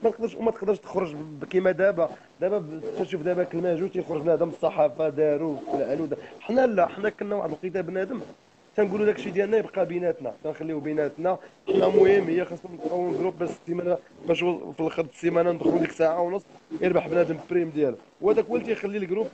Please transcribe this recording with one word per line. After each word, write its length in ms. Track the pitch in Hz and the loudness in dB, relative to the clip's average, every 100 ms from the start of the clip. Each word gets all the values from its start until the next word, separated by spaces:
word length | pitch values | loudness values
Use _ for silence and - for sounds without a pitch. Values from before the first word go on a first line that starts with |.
ما 80 | 226 | -2
تقدرش، 240 | 214 226 | 0 -4
وما 160 | - 226 | -2 -2
تقدرش 280 | 220 196 196 | -2 -2 -2
تخرج 360 | - 180 180 | -2 -4 -4
ب-، 300 | 147 156 147 | -6 -12 -12
كيما 260 | 143 185 185 | -4 0 2
دابا. 400 | 170 196 175 160 - - - | 4 2 2 0 -2 -18 -4
دابا 180 | 180 202 | -2 -2
ب-، 240 | 156 160 147 - | -4 -8 -6 -4
تشوف 240 | 185 185 | -4 -2
دابا 220 | 156 180 | 0 0
كلمه 300 | 180 170 180 | 0 -2 0
جوج 160 | 165 190 | 0 -2
تيخرج 320 | 185 165 165 | -4 -4 -2
بنادم 240 | 156 156 170 | 2 2 2
من 60 | |
الصحافه 560 | - 160 151 151 147 160 | 0 -2 2 2 2 -2
داروا 480 | 139 151 147 160 139 - | 2 2 2 0 -4 -4
والعلو 340 | 139 120 147 160 | -4 -2 -2 -4
دا. 100 | 143 - - | -6 -10 -14
حنا 260 | - 240 262 | -2 2 4
لا، 200 | 202 170 | 4 0
حنا 240 | - 208 | 0 -4
كنا 240 | - 208 202 | -4 -4 -4
واحد 120 | 170 | -4
الوقيته 320 | 151 185 190 | -6 -6 -4
بنادم 400 | 170 185 196 254 - - _ _ _ - | -4 -4 -4 -6 -10 -16 _ _ _ 0
تنقولوا 300 | 208 202 208 | 0 2 2
داكشي 240 | 208 208 | 0 -2
ديالنا 260 | 180 202 220 | -2 2 0
يبقى 300 | - 196 165 | 0 -2 -2
بيناتنا، 480 | 175 175 - 131 104 | 0 -2 -2 -6 -8
تنخليوه 360 | 151 151 156 151 | -8 -6 -6 -6
بيناتنا. 580 | 143 156 147 - 175 185 - - - | -4 -2 -2 -2 -2 -2 -6 -10 0
حنا 200 | 190 185 | 4 6
مهم 400 | 196 190 202 170 | 8 8 8 4
هي 160 | 170 | 0
خاصنا 280 | 175 170 185 | -2 -6 -12
نبقاو 400 | 170 156 175 175 | -8 -4 -2 0
جروب 260 | 156 180 170 | 0 -2 -2
باش 100 | 170 | -6
السيمانه، 500 | - - 175 175 175 - - - | -6 -6 -4 -2 -2 -4 -6 -2
باش 160 | 160 | 0
و-، 300 | 175 170 - | 0 -2 -4
في 80 | 147 | -4
الاخر 240 | 160 156 | -4 -2
السيمانه 480 | 160 - 170 170 175 | -6 -2 0 2 2
ندخلوا 260 | 170 165 165 | 2 2 2
ديك 140 | 165 | 2
ساعه 280 | - 160 165 | 2 2 2
ونص 240 | 175 196 - - - 160 | 0 -2 -8 -20 -12 -2
يربح 280 | 175 175 156 | 2 2 2
بنادم 280 | 170 160 160 | 2 2 0
البريم 260 | - 175 165 | -2 -2 -2
ديالو، 260 | 151 143 113 - - | 0 0 -2 -10 -2
وهذاك 240 | 190 214 | 0 2
هو 120 | 208 240 | 2 0
اللي 100 | 220 | -2
تيخلي 320 | 214 202 208 | -4 -4 -4
الجروب 280 | 185 190 226 | -2 -2 -2